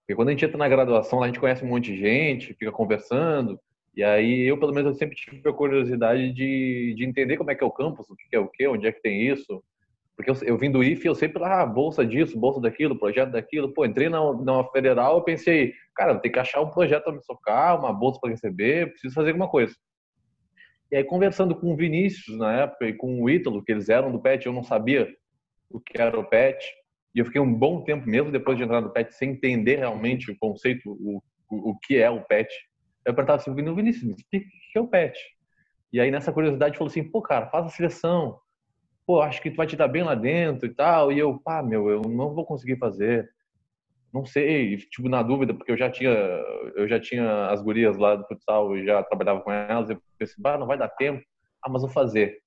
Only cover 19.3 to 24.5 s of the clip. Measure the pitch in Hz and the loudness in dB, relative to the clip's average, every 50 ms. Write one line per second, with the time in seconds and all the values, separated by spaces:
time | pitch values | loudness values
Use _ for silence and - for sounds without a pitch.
19.3 | 160 175 190 170 - 143 117 107 - _ _ _ _ _ _ _ _ _ _ _ | 0 -2 -2 0 2 0 0 0 -4 _ _ _ _ _ _ _ _ _ _ _
20.3 | _ _ _ _ _ _ - _ _ _ _ _ 139 139 139 - 175 180 196 196 | _ _ _ _ _ _ -20 _ _ _ _ _ 0 0 0 0 2 2 2 2
21.3 | 190 - 190 180 165 - 175 170 165 147 165 165 151 170 196 196 190 - - - | 2 2 0 0 0 0 0 -2 0 0 0 0 2 2 0 0 -2 -6 -12 -12
22.3 | 110 110 113 107 110 127 143 139 - - 123 110 107 - - 127 127 123 120 123 | -6 -4 -2 0 2 0 0 -2 -2 -4 -4 -4 -4 -6 -6 -6 -2 0 2 2
23.3 | 151 180 175 139 107 101 101 - 110 107 98 107 113 123 135 135 120 110 - 131 | 2 2 0 -2 -6 -6 -4 -4 -4 -2 2 2 4 4 4 0 -4 0 0 0
24.3 | 135 131 - 123 | 0 0 -2 -6